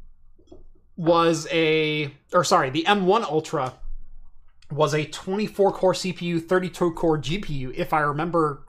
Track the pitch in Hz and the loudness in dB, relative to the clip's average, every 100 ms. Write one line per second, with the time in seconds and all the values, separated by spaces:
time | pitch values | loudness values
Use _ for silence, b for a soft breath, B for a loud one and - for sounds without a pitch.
0 | - - - - - - - - _ - | -20 -20 -20 -20 -20 -20 -20 -20 _ -4
1 | 165 170 165 160 143 165 160 160 156 151 | 2 4 4 2 -2 0 2 2 2 -2
2 | 143 - - 180 156 180 135 147 180 208 | -4 -8 -2 0 4 4 2 0 2 2
3 | 180 220 208 156 156 151 127 - - - | 4 2 2 -2 -2 -2 -4 -6 -6 -6
4 | - - - - - - - 147 151 151 | -8 -12 -16 -18 -20 -20 -6 0 2 0
5 | 151 - - 196 214 - 196 190 185 175 | -4 -8 -6 -4 -2 2 2 4 0 2
6 | 185 - 175 170 165 185 180 - 175 165 | -2 -4 -2 -2 0 0 0 -2 -2 0
7 | 170 156 127 196 - 143 127 - 175 156 | 0 0 0 -4 -4 -6 -6 -6 -2 0
8 | 147 143 170 170 151 135 | 0 -2 -2 2 0 -2